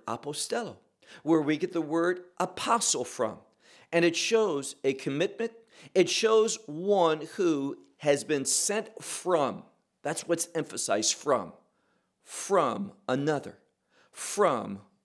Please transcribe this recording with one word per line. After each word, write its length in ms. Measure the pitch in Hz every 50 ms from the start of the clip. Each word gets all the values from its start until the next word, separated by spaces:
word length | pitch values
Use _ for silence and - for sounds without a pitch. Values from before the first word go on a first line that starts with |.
| _ -
apostello, 720 | 113 - - 143 147 - - - 226 240 233 170 107 101 _ _ _ _ _ - - - -
where 180 | 147 165 160
we 160 | 147 143 156 147
get 140 | 185 180
the 100 | - 170
word 440 | 156 147 160 165 170 175 180 180 - - _ -
apostle 680 | 180 185 - - - - 226 233 - - 170 131 127
from. 320 | - - - 120 107 104 - - _ _ _ _ _ - - - _
And 120 | - 170 170
it 120 | 170 165
shows 600 | - - - 226 220 220 196 151 139 131 - - - -
a 100 | 135 131
commitment. 600 | 135 - 151 135 147 180 202 - - 226 233 - - - _ _ - - - -
It 140 | 185 175 165
shows 480 | - - 226 220 226 220 214 226 - - -
one 560 | - 147 160 180 202 202 190 170 160 156 156 147 156 -
who 420 | - 190 170 160 139 139 139 - - - _ _ _
has 260 | - 151 143 135 113
been 220 | - 151 139 135
sent 580 | - - - - - 202 220 214 - - - -
from. 600 | - - - - 180 180 160 143 120 92 82 - - _ _ _ _ _ _
That's 260 | - 143 160 - - -
what's 220 | 170 165 - - -
emphasized, 600 | 165 143 - 95 - - - 101 110 110 - -
from. 400 | - - 147 135 113 92 80 - - _ _ _ _ _ _ _ _ _ _ _ _ _
From 680 | - - - - - 196 185 151 123 110 98 101 104 - - _ -
another. 520 | 127 135 143 151 151 139 - - - - _ _ _ _ _ _ _ _ _ _
From 720 | _ - - - - 202 208 170 139 113 104 101 101 98 - _ _ _